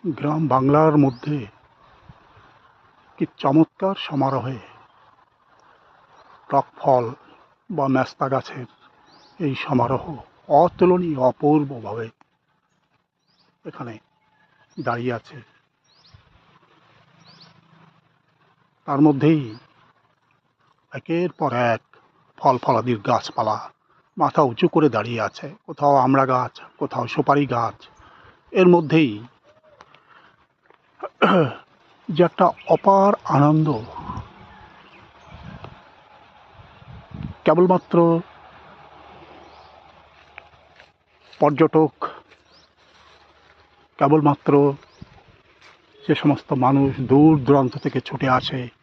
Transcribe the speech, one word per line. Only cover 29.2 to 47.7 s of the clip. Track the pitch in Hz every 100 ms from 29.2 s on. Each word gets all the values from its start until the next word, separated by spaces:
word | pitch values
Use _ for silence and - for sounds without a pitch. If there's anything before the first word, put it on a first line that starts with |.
| 120 _ _ _ _ _ - _ _ _ _ _ _ _ _ _ _ _ - _ 202 185 143 - - _ _ _ -
যে | 156
একটা | 170 - 208
অপার | - - 160 - 196 196 208
আনন্দ, | - 135 147 156 156 123 113 - - - - - - - - - - - - _ - - - - - - - _ _ - - _ _ - - - - - - - - -
কেবলমাত্র | - 160 180 180 - 170 170 165 180 - - - - - - - - - - - - - - - - - _ _ _ - - _ _ _ _ _ _ _ _ -
পর্যটক, | 147 139 160 160 156 _ - - _ _ _ _ _ _ _ _ _ _ _ _ _ _ _ _ _ -
কেবলমাত্র | 143 156 147 143 - 143 143 139 _ _ - - _ _ _ _ _ _ _ _ -
যে |
সমস্ত | 151 143 135 -
মানুষ | 127 127 139 139 131
দূর | 127 135 151 156
দূরান্ত | 127 143 131